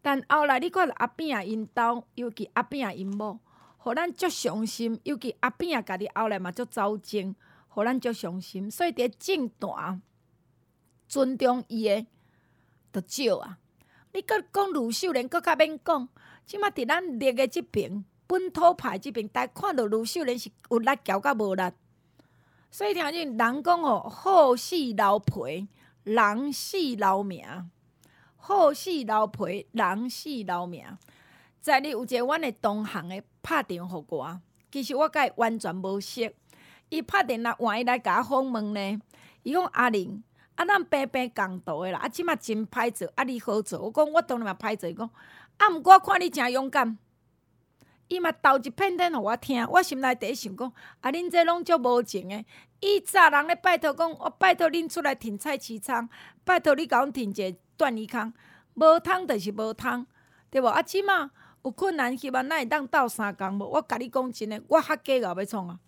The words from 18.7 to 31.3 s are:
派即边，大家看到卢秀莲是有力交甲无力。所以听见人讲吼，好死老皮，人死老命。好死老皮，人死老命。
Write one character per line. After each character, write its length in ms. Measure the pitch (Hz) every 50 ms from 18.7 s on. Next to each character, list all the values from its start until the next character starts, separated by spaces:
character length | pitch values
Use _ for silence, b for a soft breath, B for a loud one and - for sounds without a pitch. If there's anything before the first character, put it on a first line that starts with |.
派 240 | 349 339 - 262 -
即 160 | - - 285
边， 160 | 214 233 208 214
大 180 | _ 254 254
家 60 | 247 _
看 220 | - - 403 349
到 80 | 262 233
卢 180 | 208 214 220
秀 220 | 226 226 - 359 320
莲 140 | 247 240 247
是 120 | - - _ _ - -
有 80 | 240 233
力 120 | 226 262 277 269 _
交 160 | - 190 202
甲 140 | 202 285 277
无 200 | 220 214 196 190
力。 80 | 185 185 180 - _ _ _ _ _ _ _ _ b b b b b b b b b b b
所 180 | - - 392 415
以 60 | 392
听 80 | 349 320 285
见 240 | 320 349 330 285 233
人 260 | 214 220 233 247 294
讲 200 | - 339 349 339
吼， 260 | 330 285 226 190 - 226
好 480 | - - - 370 392 359 302 262 240
死 180 | 233 - - 359 349 285 247 214
老 220 | 196 208 196 202 214
皮， 500 | - - - 202 135 127 151 180 196 202 b b b b b b _
人 460 | 202 214 233 220 202 208 226 277 294
死 260 | 262 - - - - 392 339 269 240
老 260 | 196 - 190 190 196
命。 220 | 202 196 180 156 - 98 135 180 180 170 _ _ _ _ _ _ b b b b b b b b
好 340 | - - 392 403 339 285
死 320 | 294 - - 381 349 302 247
老 220 | 208 220 214 220
皮， 400 | 220 - - 196 - 185 202 - _
人 360 | - 226 208 180 190 208 240 254
死 220 | - - - 311 285 240 208
老 200 | 180 180 175 180
命。 160 | 180 175 143 - - 196 - b b b b b b